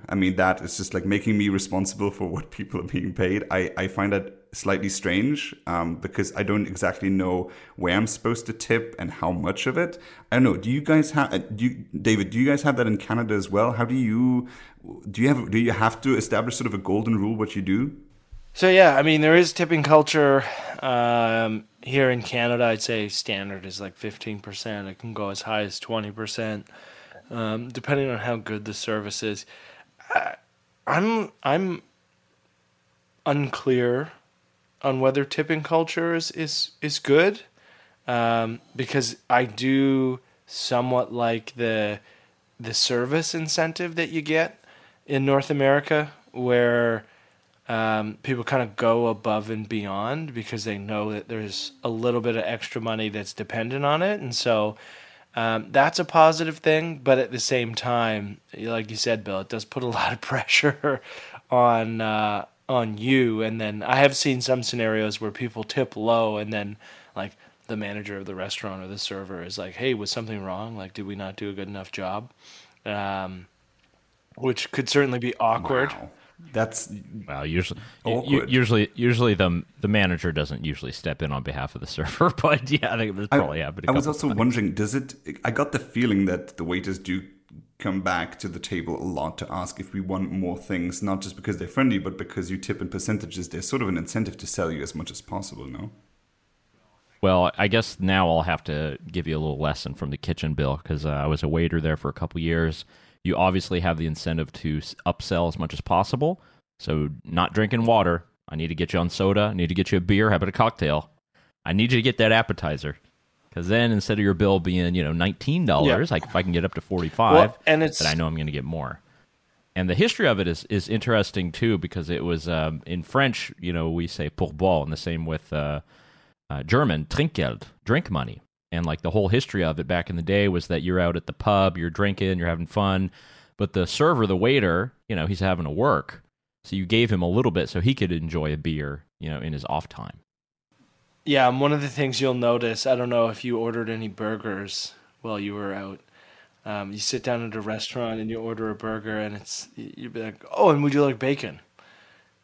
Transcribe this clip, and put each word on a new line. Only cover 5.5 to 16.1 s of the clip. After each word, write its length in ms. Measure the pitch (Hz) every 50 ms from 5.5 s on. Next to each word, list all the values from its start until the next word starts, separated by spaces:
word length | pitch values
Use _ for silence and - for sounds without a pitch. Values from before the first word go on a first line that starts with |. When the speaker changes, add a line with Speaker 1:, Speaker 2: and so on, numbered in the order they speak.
| - - -
Speaker 1:
um, 300 | - 85 85 85 85 85
because 400 | - - - - 107 95 - -
I 80 | - 104
don't 240 | 98 104 104 101
exactly 420 | - 92 - 101 90 - - 95 95
know 420 | 98 95 92 92 90 92 87 - - - - - -
where 180 | - 90 87 90
I'm 120 | 101 113
supposed 400 | 113 - - - 110 117 - -
to 60 | - 110
tip 420 | - - - 117 117 113 - - -
and 100 | 90 82
how 220 | - - 82 87
much 340 | 90 85 78 87 98 - -
of 120 | 131 131
it. 200 | 160 175 170 - - - - - - - -
I 60 | 113
don't 80 | 127 131
know. 140 | 113 82
Do 120 | 87 - 113
you 120 | 131 147
guys 300 | 147 160 156 156 151 -
have, 220 | - 139 135 - -
uh, 40 |
do 280 | 95 - - 107 101 117
you, 200 | 127 123 - - - -
David, 340 | - 101 113 110 101 98 87
do 80 | - 117
you 100 | 131 143
guys 140 | 143 143 147
have 120 | 147 131
that 120 | 123 120
in 100 | 110 107
Canada 360 | 98 - - 110 117 117 104 107
as 160 | 101 95 95
well? 220 | 98 101 113 123
How 140 | 113 113 117
do 100 | 113 127
you, 540 | 131 123 110 110 117 127 127 123 123 123 - - - - - - - - - - - - 104
do 120 | 95 110
you 80 | 120 139
have, 220 | 143 127 98 82
do 60 | 101
you 140 | 113 120 117
have 300 | 101 98 110 113 - -
to 160 | - 135